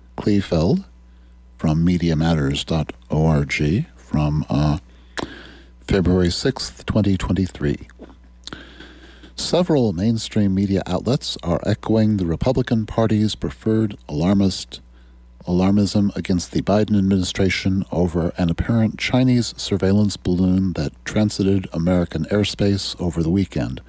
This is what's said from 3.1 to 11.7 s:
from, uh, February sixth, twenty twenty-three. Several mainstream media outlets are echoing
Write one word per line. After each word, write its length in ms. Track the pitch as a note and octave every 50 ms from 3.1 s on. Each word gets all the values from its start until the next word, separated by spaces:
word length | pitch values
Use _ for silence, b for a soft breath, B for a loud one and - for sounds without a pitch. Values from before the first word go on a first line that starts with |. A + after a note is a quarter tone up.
| - D2+ D#2 D#2+ D#2 D2 C#2+ C2+ - - D#2 D2 E2+ A#2 E3 - -
from, 480 | - - - - D3+ - - D3+ D3+ - -
uh, 300 | - C#3+ D3+ D3+ D3 - - B B B B B B B B B B B B B B B B B B B B -
February 440 | A2 G2 E2+ F2+ F2+ F#2 F2+ F2
sixth, 540 | F2 - - C#3 - - - - - - -
twenty 300 | - - A2 G2 G2+ G2
twenty-three. 720 | F#2 - - F#2+ F2+ F#2+ F2+ - - - D2 C#2 - - - - - - - - - - - - - - B B B B B B B B B B B B B B B B B B B
Several 560 | - - - E3 F3+ F3 D#3+ C#3 B2 G#2+ F2
mainstream 600 | E2 G2 A#2 A#2 A2 - - - A2+ G#2 G2 F#2+
media 280 | F#2+ G2+ F#2+ G2 F#2+ - -
outlets 500 | F2+ - - G#2 C#3 D#3+ - - - -
are 200 | - E2+ E2+ - -
echoing 540 | -